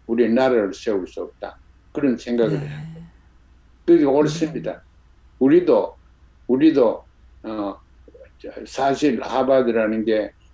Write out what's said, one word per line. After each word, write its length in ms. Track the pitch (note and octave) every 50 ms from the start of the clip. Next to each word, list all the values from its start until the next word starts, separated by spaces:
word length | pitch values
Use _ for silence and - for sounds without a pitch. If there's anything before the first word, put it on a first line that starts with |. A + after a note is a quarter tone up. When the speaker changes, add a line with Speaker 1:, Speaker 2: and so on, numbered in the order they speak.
| _
Speaker 1:
우리 240 | A#2+ A#2 A#2 A#2+ A2
나라를 440 | A2+ B2+ C3 B2+ B2+ A2+ G2+ F#2 F2
세울 340 | - - A#2+ G#2 F#2+ F2+
수 160 | - - E2+ -
없다. 340 | - - - G2+ F#2 - - - _ _ _ _ _
그런 260 | - D3 C#3+ C3 A#2
생각을 420 | - - A#2+ A#2+ A#2 A2+ G#2 G2+ -
Speaker 2:
네. 80 | -
Speaker 1:
해요. 200 | - - - - - - - - - - _ _ _ _ _ _ _ - _ _ _ _ _ _
그게 180 | F3 E3+ D#3+ D3
옳습니다. 680 | C3+ C3+ D3 D3+ D3+ D3+ E3 D#3+ - - A#2+ - -
Speaker 2:
음. 80 | - - - _ _ _ _ _ _ _ _ _ _ -
Speaker 1:
우리도, 560 | B2+ C#3 D#3 F3+ F3 D#3+ B2 G2+ F#2 - - - _ _ _ _ _ _ _ _ _
우리도, 560 | - B2+ C3+ D#3 D#3+ C#3 C3+ A#2+ G#2+ - - - _ _ _ - - - - -
어, 360 | A2+ A2 G#2+ G2+ G2 G2 - _ _ _ - - - - - - - _ _ - - - A2 G#2+
사실 560 | - - - C3+ C#3 C3+ C3 D3 C#3+ A#2 A2
하버드라는 840 | - - A#2 C3 C3 C3+ C3+ C3 B2+ A#2 A2 A2+ A2 G#2+ A2 A2 G#2+
게 260 | A2+ G#2+ G#2+ G#2 - - _ _ -